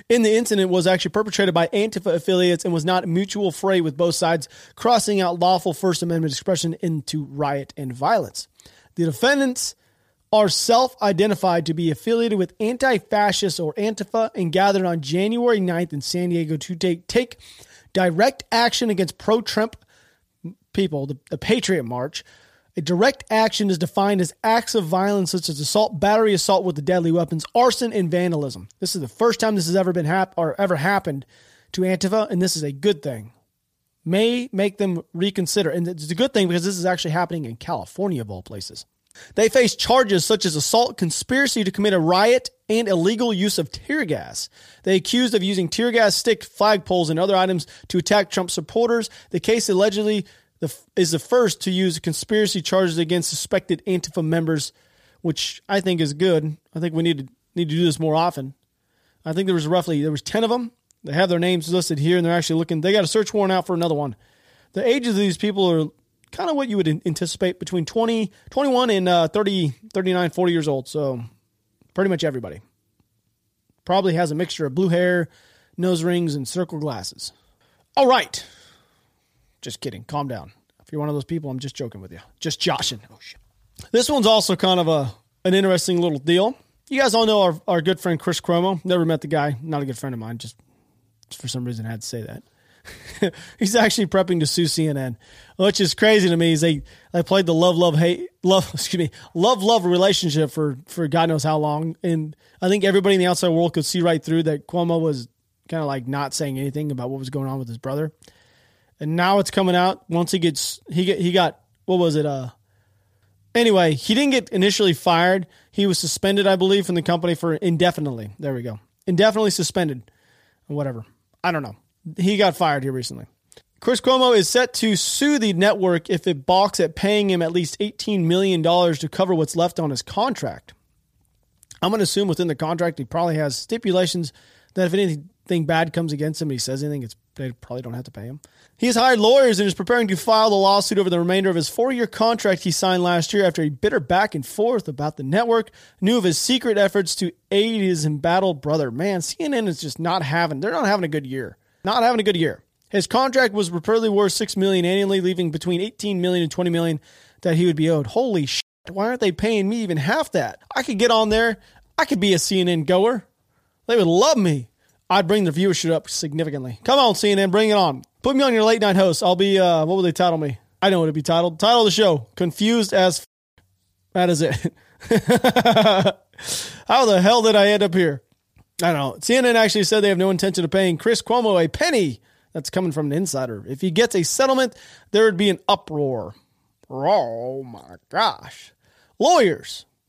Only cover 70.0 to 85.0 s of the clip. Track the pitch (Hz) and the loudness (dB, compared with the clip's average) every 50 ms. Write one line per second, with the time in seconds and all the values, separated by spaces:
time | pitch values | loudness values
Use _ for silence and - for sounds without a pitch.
70 | 185 185 185 180 180 160 - 175 185 175 170 165 147 151 139 135 127 - - 156 | -2 0 0 0 -2 -2 -2 0 0 0 0 0 0 -2 -2 -4 -6 -6 -6 -4
71 | 147 135 127 120 117 113 _ _ _ _ _ _ _ _ _ _ _ _ - 180 | -4 -4 -4 -6 -10 -14 _ _ _ _ _ _ _ _ _ _ _ _ -4 -2
72 | 196 196 180 147 170 151 131 127 113 87 76 101 - _ _ _ _ _ _ _ | 0 0 0 0 -2 -4 -4 -4 -8 -10 -14 -14 -18 _ _ _ _ _ _ _
73 | _ _ _ _ _ _ _ _ _ _ _ _ _ _ _ _ _ - 180 196 | _ _ _ _ _ _ _ _ _ _ _ _ _ _ _ _ _ -2 0 2
74 | 196 190 160 170 175 151 151 156 180 - - - 160 139 127 170 190 180 170 175 | 2 2 0 0 0 0 0 -4 -4 -4 -4 -6 -6 -4 -2 0 0 2 2 2
75 | 180 180 180 175 165 - _ _ _ _ _ _ _ _ - - 175 185 180 160 | 2 2 2 0 -2 -4 _ _ _ _ _ _ _ _ -8 -4 -2 -2 -2 0
76 | 160 175 175 175 175 160 143 147 131 - - 180 175 170 175 151 151 151 123 98 | 0 -2 0 0 -2 -2 -4 -4 -6 -6 -6 -6 -6 -6 -6 -8 -6 -6 -8 -8
77 | 95 - - - - - _ _ _ _ _ _ _ _ _ _ _ _ - - | -10 -12 -12 -12 -16 -16 _ _ _ _ _ _ _ _ _ _ _ _ 0 2
78 | 277 247 262 233 170 - - - - - - _ _ _ _ _ _ _ _ _ | 4 6 4 4 2 -2 -8 -14 -14 -14 -20 _ _ _ _ _ _ _ _ _
79 | _ _ _ _ _ _ _ _ _ _ _ _ - 127 - - - 139 107 98 | _ _ _ _ _ _ _ _ _ _ _ _ -16 -14 -14 -10 -12 -12 -12 -12
80 | 117 - 147 147 143 135 120 101 69 - _ _ _ _ _ _ _ - 156 151 | -14 -8 -6 -6 -6 -6 -8 -12 -12 -16 _ _ _ _ _ _ _ -12 -8 -6
81 | 147 151 147 147 135 - 165 165 151 139 131 127 123 135 - - 135 113 - 98 | -4 -4 -4 -6 -6 -6 -8 -8 -6 -8 -10 -8 -10 -10 -10 -10 -12 -10 -12 -14
82 | 95 87 85 - - _ _ - - 165 147 - - 175 139 - 139 - 127 104 | -18 -18 -20 -20 -20 _ _ -10 -8 -6 -6 -2 0 -2 0 0 -2 -6 -6 -8
83 | - - - _ - - - - _ _ _ _ _ _ _ - - - - 233 | -14 -20 -20 _ -20 -20 -20 -20 _ _ _ _ _ _ _ -20 -12 0 0 2
84 | 247 269 294 269 202 220 220 214 - - 185 - - 185 185 180 170 160 160 151 | 2 2 2 2 4 4 4 4 4 0 -2 0 2 2 2 2 2 2 0 0